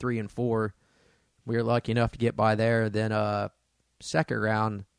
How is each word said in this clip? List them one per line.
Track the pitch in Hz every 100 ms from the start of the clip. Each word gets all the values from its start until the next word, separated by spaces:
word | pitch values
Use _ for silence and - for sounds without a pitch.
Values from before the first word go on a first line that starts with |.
three | 123 117
and | 101
four. | - 123 113 107 - _ _ _ _ _ _
We | - 117
were |
lucky | 117 120 -
enough | 113 117
to | -
get | 117
by | - 110
there. | 107 113 117 110
Then, | 104 110
uh, | 107 104 104 104 - _ _ _ _
second | - 160 156 117
round, | 107 107 110 104 101